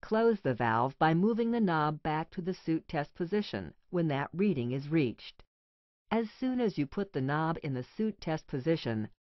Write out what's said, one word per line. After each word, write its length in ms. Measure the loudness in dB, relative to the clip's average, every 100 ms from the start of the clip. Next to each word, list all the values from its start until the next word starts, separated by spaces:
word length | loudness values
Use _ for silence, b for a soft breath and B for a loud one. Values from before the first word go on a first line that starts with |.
Close 380 | 0 2 4 2
the 120 | 0
valve 460 | 0 2 2 2 2
by 160 | 4
moving 380 | 4 4 2 0
the 80 | 2
knob 420 | 2 4 0 -2
back 260 | -2 -2 -4
to 100 | -6
the 100 | -6
suit 340 | -6 -2 -2 -2
test 260 | -4 -4
position 580 | -6 -2 -2 -2 -6 -10 -14 _
when 180 | -2 0
that 200 | 0 -4
reading 380 | 0 0 2 -2
is 160 | -4 0
reached. 540 | 2 2 -2 -16 -20 -20 _ _ _ _ _ _
As 180 | -2 -2
soon 300 | -4 -2 0
as 160 | -2 0
you 100 | -4
put 260 | -4 -4
the 80 | -2
knob 360 | -2 0 -2 -2
in 100 | -4
the 140 | -6 -6 -4
suit 240 | -4 -4
test 260 | -4 -6 -4
position 640 | -4 0 0 0 -4 -4 _